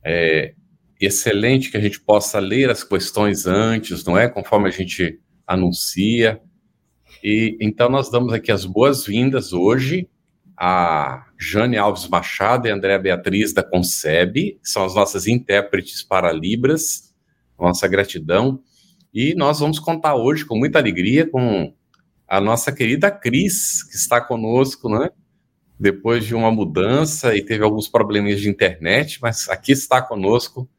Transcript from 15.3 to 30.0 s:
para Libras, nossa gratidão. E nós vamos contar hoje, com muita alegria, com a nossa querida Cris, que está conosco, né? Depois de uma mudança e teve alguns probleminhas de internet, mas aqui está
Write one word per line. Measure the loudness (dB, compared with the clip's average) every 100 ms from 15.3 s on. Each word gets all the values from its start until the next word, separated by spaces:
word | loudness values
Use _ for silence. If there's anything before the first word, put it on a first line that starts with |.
| -2 2 0 2 -4 -4 -14
para | -2 0 0
Libras, | 0 -2 0 0 0 -2 -8 _ _ _ _ _ _
nossa | 0 2 0
gratidão. | 2 0 -4 0 2 2 -2 _ _ _ _ _ -4
E | -2 0
nós | 0 2
vamos | -2 -2
contar | -4 -2 0 2
hoje, | 0 0
com | -2 -2
muita | 0 2
alegria, | 0 0 2 2
com | 2 0 0 0 -2 _ _ _ _ _ _
a | 0
nossa | 2 0 -2
querida | -2 0 2 0
Cris, | 0 -2 0 0 -2 -4 -6
que | -8
está | -8 0 0
conosco, | 0 -4 0 2 2 -2 -4
né? | -2 -2 _ _ _ _ _ _ _
Depois | 0 0 0 -2
de | 0
uma | 0 2
mudança | 0 0 0 2 2 0 -2 0 0
e |
teve | -2 0
alguns | 2 0 0
probleminhas | 0 2 0 0 0
de | -2
internet, | 0 0 0 0 0 0 -6
mas | -6 -6 -6
aqui | -6 0
está | 0 2 0